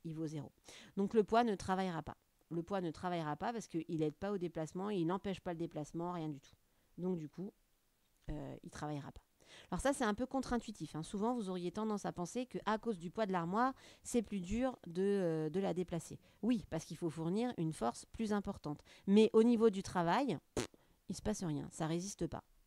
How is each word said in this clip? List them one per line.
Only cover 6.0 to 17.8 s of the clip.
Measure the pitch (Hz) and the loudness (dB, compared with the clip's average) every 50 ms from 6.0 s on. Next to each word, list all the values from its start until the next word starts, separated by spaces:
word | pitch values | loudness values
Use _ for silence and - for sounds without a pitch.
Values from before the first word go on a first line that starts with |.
| 170 175 180 | -6 -4 -4
rien | 175 160 156 | -4 -4 -4
du | 147 135 | -6 -8
tout. | - - - _ _ _ _ _ _ _ _ | -10 -18 -20 _ _ _ _ _ _ _ _
Donc, | - 170 180 185 170 | -6 -2 -2 -2 -2
du | 156 143 | -4 -8
coup, | - - 180 208 - _ _ _ _ _ _ _ _ _ _ _ _ _ _ - | -8 -10 -10 -10 -10 _ _ _ _ _ _ _ _ _ _ _ _ _ _ -8
euh, | 156 151 143 135 131 - - | -8 -6 -6 -8 -10 -10 -12
il | |
ne | 170 | -14
travaillera | - - - 151 151 143 143 - - | -10 -6 -6 -4 -4 -4 -6 -8 -14
pas. | - - _ _ _ - - - - - - | -16 -20 _ _ _ -20 -20 -20 -20 -10 -6
Alors | - 175 | -6 0
ça, | - 269 285 | 2 2 2
c'est | - 262 | 2 2
un | 214 208 | 0 2
peu | 208 247 | 0 -2
contre-intuitif, | 247 - 269 254 - 247 233 - - 208 - 165 147 - | -2 0 -2 0 0 -2 -2 -2 -4 -10 -10 -10 -6 -6
hein. | 151 165 | -6 -6
Souvent, | - - 202 202 233 254 | -4 -4 0 0 0 0
vous | 247 214 185 | 0 -2 -4
auriez | 185 185 175 180 170 | -4 -4 -4 -4 -4
tendance | 214 220 220 214 202 - | -2 -2 -2 -2 -2 -2
à | 180 151 | -4 -4
penser | - 175 170 - 233 254 | -4 -6 -4 -2 -4 -6
qu'à | - - 180 - 196 214 220 | -4 -6 -6 -2 -2 -2 0
cause | - 226 226 170 | 0 -4 -4 -4
du | 160 180 | -6 -8
poids | - - 220 | -2 -2 -2
de | 196 185 | 0 0
l'armoire, | 180 165 170 185 214 247 262 269 - - - - - _ | 0 0 0 2 2 2 2 0 -4 -14 -20 -20 -18 _
c'est | - - 240 208 | 0 0 0 0
plus | - 208 202 | 2 -4 -6
dur | 175 175 208 226 254 262 240 - - | -4 -2 -2 0 0 0 -2 -4 -12
de, | 175 165 175 190 | -8 -2 0 2
euh, | 202 202 202 190 170 160 160 156 156 | 2 4 4 4 2 2 2 0 0
de | 156 185 | 0 0
la | 196 190 170 | 0 0 0
déplacer. | 170 180 - - 165 - - - - - - - _ - | 0 -2 -2 -2 -6 -6 -6 -14 -14 -16 -20 -14 _ 0
Oui, | 214 254 214 - - | 2 2 2 0 -4
parce | - 165 - | -6 -6 -6
qu'il | - 170 | -6 -8
faut | - 175 170 | -4 -4 -4
fournir | 147 160 160 165 180 214 240 247 240 | -2 -2 -2 0 0 0 0 -2 -2
une | - 170 160 156 | 0 -2 -2 0
force | - | 0